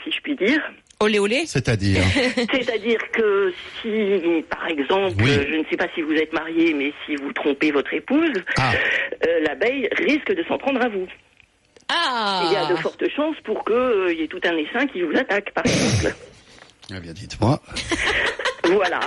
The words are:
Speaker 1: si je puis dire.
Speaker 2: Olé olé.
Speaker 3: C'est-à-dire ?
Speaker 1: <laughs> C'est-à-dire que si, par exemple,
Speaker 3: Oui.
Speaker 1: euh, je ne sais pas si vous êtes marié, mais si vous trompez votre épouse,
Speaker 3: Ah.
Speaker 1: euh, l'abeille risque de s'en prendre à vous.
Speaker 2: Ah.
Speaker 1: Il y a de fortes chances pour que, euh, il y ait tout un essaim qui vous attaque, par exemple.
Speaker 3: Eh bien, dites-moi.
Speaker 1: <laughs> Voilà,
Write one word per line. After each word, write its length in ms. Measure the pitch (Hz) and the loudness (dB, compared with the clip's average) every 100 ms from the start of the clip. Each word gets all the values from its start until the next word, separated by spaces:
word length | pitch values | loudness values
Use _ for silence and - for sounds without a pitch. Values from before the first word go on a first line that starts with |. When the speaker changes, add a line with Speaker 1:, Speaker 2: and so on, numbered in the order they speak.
Speaker 1:
si 80 | - | -6
je 80 | - | -6
puis 140 | - 277 | -6 -2
dire. 260 | 196 302 - - _ - | 2 0 -2 -10 _ -2
Speaker 2:
Olé 200 | 214 214 | 2 2
olé. 240 | 202 254 233 | 2 0 0
Speaker 3:
C'est-à-dire ? 560 | 139 - 107 98 95 | -2 0 2 2 4
Speaker 1:
<laughs> 480 | 92 92 247 247 247 | 4 2 2 0 0
C'est-à-dire 480 | 269 240 220 214 220 - | 0 0 -2 2 0 0
que 400 | - 214 196 190 180 - - | 0 2 4 2 -2 -10 -8
si, 600 | 233 214 202 202 170 165 - | -4 0 2 2 2 0 -2
par 180 | - 180 | -6 -4
exemple, 560 | 151 135 190 196 98 | -2 0 2 2 2
Speaker 3:
Oui. 80 | 127 | 2
Speaker 1:
euh, 140 | 143 143 | 2 2
je 60 | 156 | -2
ne 80 | 151 | -2
sais 80 | 175 | -2
pas 100 | 170 - | -2 -2
si 60 | |
vous 120 | 151 | 0
êtes 200 | 156 156 | 0 0
marié, 400 | 160 160 165 165 | -2 -2 2 4
mais 180 | 147 139 - - | 2 -2 -4 -6
si 100 | 147 | -6
vous 160 | 139 | -6
trompez 400 | - 156 139 156 | -2 -2 2 2
votre 220 | 143 - | 2 0
épouse, 400 | 156 - 277 330 208 - - | -4 2 2 4 0 -2 0
Speaker 3:
Ah. 160 | 131 104 - - - - 156 | 2 2 2 0 -2 -2 0
Speaker 1:
euh, 140 | 170 151 | 2 0
l'abeille 400 | 135 226 277 233 - | 0 0 0 -2 0
risque 360 | - 294 - | 2 2 0
de 100 | 185 - | -2 -2
s'en 80 | - | -2
prendre 240 | - 262 | -2 0
à 80 | 247 | 0
vous. 180 | 202 185 - _ _ _ _ _ - - | -2 -6 -12 _ _ _ _ _ -16 -6
Speaker 2:
Ah. 560 | 330 330 240 208 190 170 | -2 0 0 0 0 2
Speaker 1:
Il 60 | |
y 40 | 190 | 2
a 80 | 151 | 2
de 60 | 170 | 0
fortes 280 | 156 - - - | -2 -2 -4 0
chances 220 | 302 302 - | -2 -2 -6
pour 180 | 202 | -4
que, 100 | - | 0
euh, 400 | 233 254 202 185 | 2 2 2 0
il 60 | 165 | -2
y 40 | |
ait 40 | 156 | -4
tout 140 | 185 180 | -2 -2
un 100 | 165 | 0
essaim 280 | 151 233 277 | -2 -2 -2
qui 140 | 185 | -2
vous 140 | 175 - | -2 0
attaque, 340 | 254 202 - | 0 -2 -2
par 120 | - - | -2 0
exemple. 480 | - 247 110 - - - - - - - _ - | 2 2 2 0 -4 -12 -20 -20 -20 -20 _ -14
Speaker 3:
Eh 60 | 95 | -14
bien, 140 | 85 | -12
dites-moi. 480 | 82 123 - 107 - - | -14 -14 -2 0 0 -2
Speaker 1:
<laughs> 40 | - - - - - 480 - - 523 339 | -10 -6 -2 -2 0 -2 -2 -4 0 2
Voilà, 360 | 403 180 135 | 4 2 0